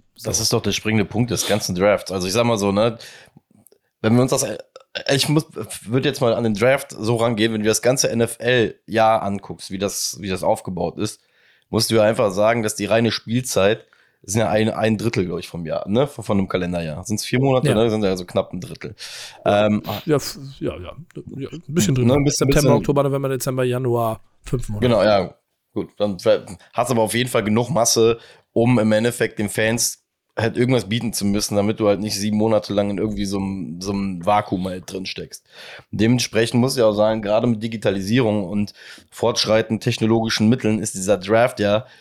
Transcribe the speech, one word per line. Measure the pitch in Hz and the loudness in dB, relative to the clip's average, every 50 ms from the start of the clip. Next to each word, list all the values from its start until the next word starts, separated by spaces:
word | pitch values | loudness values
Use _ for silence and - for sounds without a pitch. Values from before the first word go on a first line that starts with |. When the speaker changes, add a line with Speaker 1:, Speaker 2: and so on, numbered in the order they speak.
| _ _ _ | _ _ _
Speaker 1:
So. | - - 110 | -10 -8 -4
Speaker 2:
Das | 101 101 | -4 -2
ist | 110 113 127 | 0 0 0
doch | 113 - | 0 0
der | 104 95 | 0 -2
springende | - - 107 110 110 98 | -2 -2 0 2 2 0
Punkt | - - 104 123 117 | 0 0 -2 -2 0
des | 95 - - | 0 -2 0
ganzen | - 101 107 - - 90 | 0 0 0 0 -2 0
Drafts. | 87 95 104 98 - - - | 2 4 4 4 2 0 -4
Also | 90 95 90 | -4 -2 -2
ich | 95 92 | 0 2
sag | 117 117 | 2 2
mal | 120 117 104 | 2 2 2
so, | 101 101 98 | 2 2 2
ne, | 101 110 120 113 - - - - - - - _ - _ _ _ _ _ _ _ _ _ _ _ _ | 4 2 2 0 -4 -14 -20 -20 -20 -20 -20 _ -20 _ _ _ _ _ _ _ _ _ _ _ _
wenn | - 110 117 | 2 4 4
wir | 123 127 | 4 4
uns | 131 143 | 4 2
das, | 131 - 104 107 - - _ _ - _ _ - - - - 135 | 0 -2 -4 -6 -10 -12 _ _ -20 _ _ -14 -10 -2 0 0
ich | 139 - - | 0 2 2
muss, | 147 156 151 - - - 113 - - - - | 2 0 0 -2 -10 -12 -12 -12 -12 -14 -8
würd | 95 117 135 - | -2 -2 0 0
jetzt | 147 131 - | 0 -2 0
mal | 135 117 110 | 2 2 2
an | 117 120 | 2 0
den | 113 107 | 0 0
Draft | 98 113 127 135 135 - - - | 2 4 4 4 2 0 -8 -12
so | - 107 107 120 | -6 -2 -2 0
rangehen, | 110 117 120 117 104 110 113 110 | 2 2 0 2 2 0 0 0
wenn | 107 104 | 0 0
wir | 110 | 0
das | 107 - - | 0 2 2
ganze | 117 131 139 - - | 0 2 2 0 0
N-F-L-Jahr | 113 117 117 113 - - - 120 127 123 110 92 - _ _ - 101 113 110 110 113 110 - | 0 0 0 -2 -2 -4 -2 0 2 2 2 0 -2 _ _ -4 0 2 4 4 4 2 0
anguckst, | 101 101 98 - - 90 - - - | -2 -6 -6 -8 -12 -14 -14 -14 -12
wie | 92 95 | -8 -4
das, | 101 98 - - - - - - | -4 -4 -4 -4 -6 -8 -8 -8
wie | 92 95 | -6 -6
das | 92 90 73 | -4 -2 0
aufgebaut | 85 110 - - - 92 87 87 85 - - | 0 0 -2 -2 -10 -6 -4 -4 -6 -4 -4
ist, | 101 110 - _ _ _ _ _ _ _ _ _ _ - | -6 -6 -6 _ _ _ _ _ _ _ _ _ _ -4
musst | 90 107 107 - | -2 -2 0 2
du | 110 | 2
ja | 110 107 | 4 4
einfach | 107 117 - 120 101 | 4 4 2 0 0
sagen, | 92 98 104 110 117 120 107 | 2 2 2 2 2 2 -2
dass | 107 - | -4 -4
die | - 101 | -4 -2
reine | 95 104 117 117 110 | 0 2 2 2 2
Spielzeit | 104 - - 110 113 127 127 - - 101 95 101 113 110 - _ _ _ _ _ _ _ - | 0 -2 -6 -4 -4 -4 -2 -2 0 2 2 2 2 0 -6 _ _ _ _ _ _ _ -10
sind | - 98 117 | -4 -2 0
ja | 107 92 | 0 2
ein, | 101 107 110 110 | 2 2 0 0
ein | - - 107 110 110 101 | 0 0 0 0 0 0
Drittel, | 107 117 - - 90 | -2 -2 -2 -2 -2
glaub | 87 85 85 | -2 -4 -8
ich, | - - | -8 -10
vom | - 85 85 | -10 -10 -8
Jahr, | 78 76 - - - | -6 -6 -6 -4 -2
ne, | 101 120 143 | 0 0 0
von, | 135 - - 110 | 0 -2 -10 -6
von | - 107 98 | -2 0 0
einem | 95 92 | 0 0
Kalenderjahr. | - 95 90 87 90 85 85 80 73 82 92 | -2 -4 -4 -4 -4 -4 -6 -6 -8 -10 -6
Sind's | - 107 104 - | -6 -6 -6 -4
vier | - - 123 | -2 -2 0
Monate, | 131 139 131 127 - 143 | 2 2 2 2 2 2
Speaker 1:
Ja. | 120 | 2
Speaker 2:
ne, | 107 113 117 | 2 2 2
sind | 107 107 104 | 2 0 0
ja | 95 | 0
also | 95 92 90 | -2 -2 -6
knapp | - - 101 - - - | -4 -2 -2 -2 -2 -6
ein | 92 | -10
Drittel. | 87 87 82 - - - - - - - - - - - - - - | -10 -10 -14 -12 -14 -14 -14 -14 -16 -16 -16 -16 -16 -18 -16 -6 0
Ähm, | - 101 104 107 107 107 104 - - 104 101 - | 2 2 4 4 4 2 0 -2 -4 -10 -8 -2
Speaker 1:
Ja, | 170 147 | 0 0
f-, | 135 - - - - 139 135 135 - | 0 0 -4 -12 -12 -16 -18 -14 -8
ja, | 160 139 78 | -8 -8 -8
ja, | 78 90 85 - - 165 _ - 151 - - - | -8 -14 -16 -16 -18 -20 _ -18 -18 -16 -14 -12
ja, | 135 135 - | -12 -12 -12
ein | - 160 - | -14 -16 -12
bisschen | - 147 - - - 135 | -4 -2 0 2 2 2
drüber. | 127 123 117 | 2 4 4
Speaker 2:
Ne, | 131 | 4
ein | 147 139 | 4 2
bisschen, | 147 143 - 151 | 2 0 0 0
Speaker 1:
September, | 131 139 156 147 131 | 2 2 4 4 4
Speaker 2:
bisschen | |
Speaker 1:
Oktober, | 143 139 - - 143 143 139 | 4 4 2 2 2 2 2
November, | 139 135 139 139 135 | 0 0 -2 -2 -2
Dezember, | 135 131 - 139 131 131 127 | -4 -4 -4 -4 -2 -2 0
Januar, | 123 123 127 131 123 117 117 117 113 113 - - _ _ _ - | 0 0 0 0 0 0 0 0 -2 -4 -6 -12 _ _ _ -8
fünf | - - 123 - - | -4 -4 -4 -4 -4
Monate. | 107 104 110 | -4 0 2
Speaker 2:
Genau, | 123 117 101 92 | 4 4 6 6
ja, | 107 104 98 87 78 - _ _ _ _ _ _ _ - | 6 6 4 2 0 -6 _ _ _ _ _ _ _ -8
gut. | 110 85 - _ | -8 -8 -8 _
Dann | - 104 104 98 87 - 113 104 92 - - 87 - - - - | -4 -2 -2 -2 0 2 2 2 2 2 -8 -18 -20 -18 -10 -4
hast | - 120 - | -2 0 0
du | 131 | 2
aber | 113 110 | 2 2
auf | 101 117 | 2 2
jeden | 117 127 123 | 0 -2 0
Fall | - 120 101 | 0 0 0
genug | 104 107 117 120 113 | 2 2 2 2 2
Masse, | 165 143 117 - - - 113 117 113 - - - - _ _ _ - | 2 2 2 2 4 4 4 4 2 0 -4 -20 -20 _ _ _ 0
um | 117 117 120 127 117 | 0 2 4 4 4
im | 107 110 110 | 4 4 2
Endeffekt | 107 113 120 117 - 117 107 - - | 2 2 0 0 0 -4 -4 -2 -4
den | 104 98 | -6 -4
Fans | - - 110 110 117 120 - - - _ _ _ _ _ _ _ - | -2 0 0 0 0 0 -2 -4 -4 _ _ _ _ _ _ _ -6
halt | - 110 113 85 | -2 -2 -2 0
irgendwas | - 123 123 131 120 98 92 | 0 2 2 2 0 0 0
bieten | 110 120 120 113 92 | -4 -2 -2 -4 -4
zu | - 98 | -2 -2
müssen, | 101 101 104 104 - 107 | 0 0 0 -2 0 0
damit | 101 98 107 110 - | 0 0 0 0 0
du | 110 | 2
halt | 101 101 90 | 2 2 2
nicht | 104 110 101 98 | 0 -6 -4 -4
sieben | 101 107 104 107 | -2 -2 0 2
Monate | 107 113 110 104 - - 101 | 2 2 2 0 0 0 -2
lang | 101 101 101 | -2 -2 -2
in | 101 90 | -2 -2
irgendwie | 104 110 104 101 101 | -4 -4 -4 -4 -6
so | 98 101 98 | -4 -4 -4
einem, | 98 98 98 95 87 65 82 85 | -4 -4 -6 -8 -8 -10 -10 -10
so | 95 101 101 | -8 -6 -4
einem | 101 98 98 92 87 85 | -4 -4 -6 -6 -6 -2
Vakuum | 98 104 104 107 - 104 92 90 | 0 0 0 0 -2 -4 -4 -4
halt | 95 90 92 87 - | -6 -8 -8 -12 -10
drin | 98 95 92 | -10 -10 -10
steckst. | - - - 82 - - - _ _ - - - - - - - - - | -10 -12 -12 -14 -16 -16 -20 _ _ -20 -20 -20 -18 -18 -20 -18 -10 -2
Dementsprechend | 95 104 113 123 123 120 - - 107 117 117 - 120 | 0 4 4 4 2 2 0 0 0 0 2 2 2
muss | 120 135 135 | 2 2 2
ich | 135 113 | 2 2
auch | 110 104 | 4 4
sagen, | 104 107 110 110 110 101 | 4 2 2 2 0 -2
gerade | 98 107 113 117 | 0 0 2 2
mit | 123 117 104 110 | 2 0 -2 -4
Digitalisierung | 117 113 107 - 107 95 98 95 98 113 131 123 110 107 107 98 | -8 -8 -2 -2 0 0 0 -2 0 2 2 2 2 0 0 -2
und | 85 104 104 101 - - - - - - - - _ - | -2 -2 -2 -2 -4 -6 -16 -20 -20 -20 -20 -20 _ -8
fortschreitenden | - - 113 113 - - 104 110 110 110 - 113 104 | -2 0 0 0 0 2 2 2 2 2 2 -2 -2
technologischen | - 123 117 - 113 110 113 113 113 113 - - 110 110 | -2 -2 -2 0 2 2 2 2 2 0 0 2 4 4
Mitteln | 123 131 - 107 110 104 | 4 4 2 0 0 0
ist | 87 - - | -2 -6 -6
dieser | 95 95 95 104 92 | -6 0 0 0 0
Draft | 90 98 110 113 120 127 - - | 2 2 4 4 4 2 2 0
ja | 104 101 104 110 110 - - - | 0 2 2 0 0 -4 -18 -20